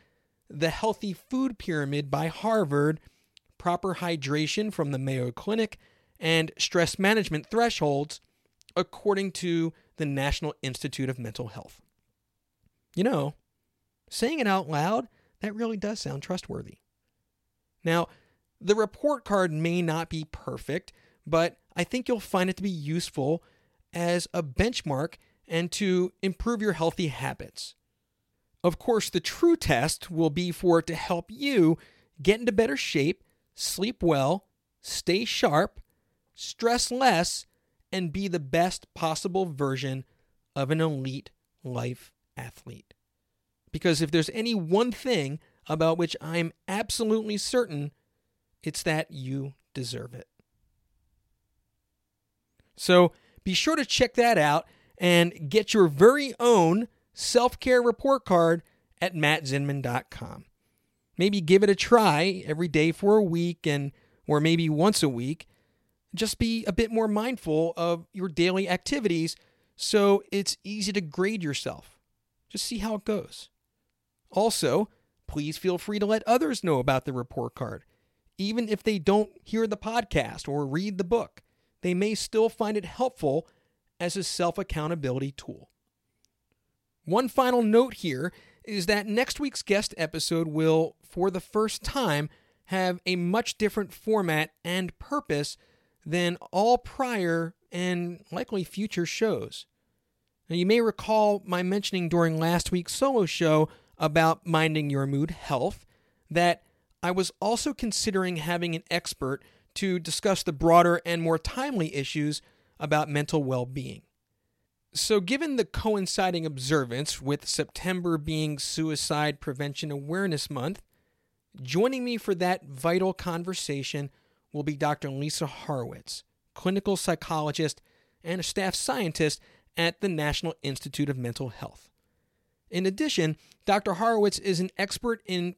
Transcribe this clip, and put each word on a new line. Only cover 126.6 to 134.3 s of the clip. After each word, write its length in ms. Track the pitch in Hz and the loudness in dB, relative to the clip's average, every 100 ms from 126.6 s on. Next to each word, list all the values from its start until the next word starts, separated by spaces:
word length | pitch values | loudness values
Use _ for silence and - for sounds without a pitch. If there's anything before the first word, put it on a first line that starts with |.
| 180 196 208 190 | -2 -2 0 -2
psychologist 800 | - 165 - 160 151 143 156 - _ _ _ _ | -2 -4 -4 -4 -2 -2 -2 -4 _ _ _ _
and 160 | 165 185 | -8 -6
a 20 | |
staff 300 | - - 190 | -4 -2 -2
scientist 640 | - - 262 175 - 156 - _ _ _ - | -2 -2 -2 -2 0 0 0 _ _ _ -2
at 240 | 170 - | -2 0
the 80 | 202 | -2
National 460 | 156 147 143 165 - | 0 -2 -2 -4 -6
Institute 460 | 139 131 143 - 147 | -8 -8 -6 -4 -2
of 80 | 131 | -2
Mental 320 | 120 - 131 | -6 -6 -8
Health. 420 | - - - _ _ _ _ _ _ _ _ _ | -10 -16 -16 _ _ _ _ _ _ _ _ _
In 160 | 175 190 | -2 -2
addition, 500 | 196 311 - 156 151 _ _ - | 0 0 2 0 -2 _ _ 0
Doctor 280 | 202 202 | 0 0
Horowitz 460 | 180 226 226 208 | 0 2 4 2